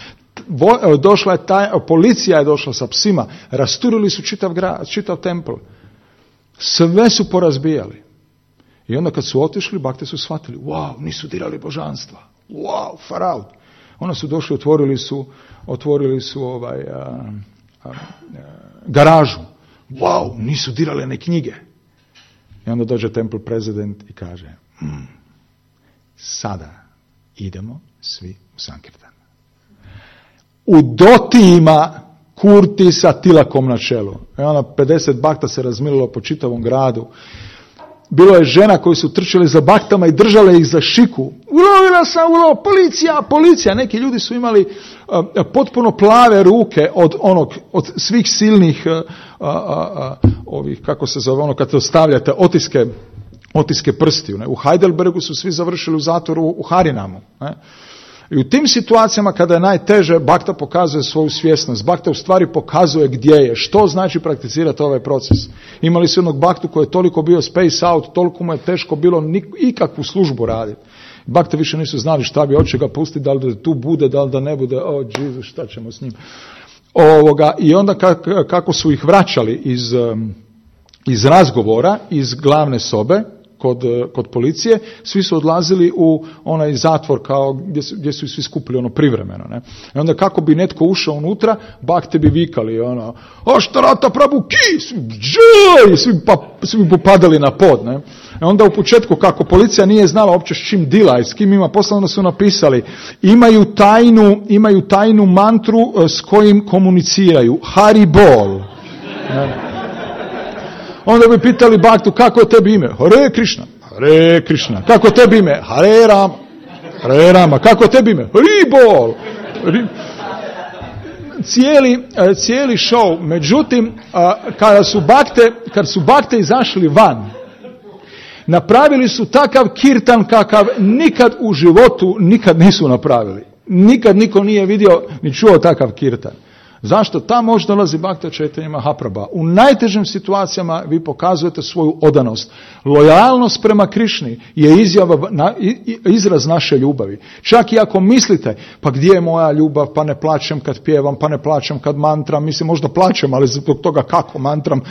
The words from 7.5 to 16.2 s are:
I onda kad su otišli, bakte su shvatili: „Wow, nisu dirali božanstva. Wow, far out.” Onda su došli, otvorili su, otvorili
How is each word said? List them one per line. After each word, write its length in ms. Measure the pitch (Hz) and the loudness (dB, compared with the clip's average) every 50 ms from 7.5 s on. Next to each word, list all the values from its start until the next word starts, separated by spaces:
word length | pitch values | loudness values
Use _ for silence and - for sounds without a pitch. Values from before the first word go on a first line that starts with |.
| 139 135 135 160 156 135 95 98 107 - _ _ _ _ _ _ _ _ _ _ _ _ _ _ _ _ _ - | -2 -4 -6 -6 -6 -6 -8 -12 -16 -20 _ _ _ _ _ _ _ _ _ _ _ _ _ _ _ _ _ -10
I 80 | 113 135 | -10 -8
onda 140 | 175 160 | -6 -6
kad 140 | - 151 131 | -6 -8 -8
su 180 | - - 131 143 | -6 -4 -4 -4
otišli, 360 | 156 160 202 180 - 208 185 | -4 -6 -8 -10 -10 -10 -10
bakte 260 | 131 131 131 - 156 | -10 -10 -12 -12 -14
su 120 | 135 - 139 | -16 -14 -14
shvatili: 400 | - - 156 151 - - 123 - | -14 -12 -14 -14 -14 -16 -20 -18
„Wow, 420 | 123 147 151 160 151 147 - - | -16 -14 -12 -12 -12 -12 -14 -14
nisu 280 | 147 156 156 - 156 143 | -14 -14 -14 -14 -16 -14
dirali 300 | 160 180 - 156 156 - | -14 -12 -12 -12 -14 -14
božanstva. 640 | - - - 160 147 151 139 135 - - _ _ _ _ _ _ _ _ | -16 -14 -14 -14 -14 -14 -14 -16 -18 -20 _ _ _ _ _ _ _ _
Wow, 480 | - - - - - - - - - 160 _ - | -18 -16 -12 -12 -10 -10 -12 -14 -16 -20 _ -16
far 160 | - 175 185 | -12 -8 -8
out.” 220 | 185 165 117 95 - _ _ _ _ _ _ _ _ _ _ | -8 -8 -10 -12 -18 _ _ _ _ _ _ _ _ _ _
Onda 140 | - 180 160 | -12 -12 -10
su 140 | - - 147 | -10 -10 -8
došli, 260 | 147 160 - - 147 | -8 -8 -8 -8 -10
otvorili 440 | 131 - 147 156 151 143 135 135 127 | -6 -2 -2 0 0 0 -2 -4 -6
su, 280 | - - 135 139 135 131 _ _ _ _ - _ - - | -8 -10 -12 -14 -14 -16 _ _ _ _ -20 _ -16 -14
otvorili 540 | 127 123 - 147 147 143 143 135 131 131 | -14 -10 -6 -6 -4 -4 -4 -4 -6 -6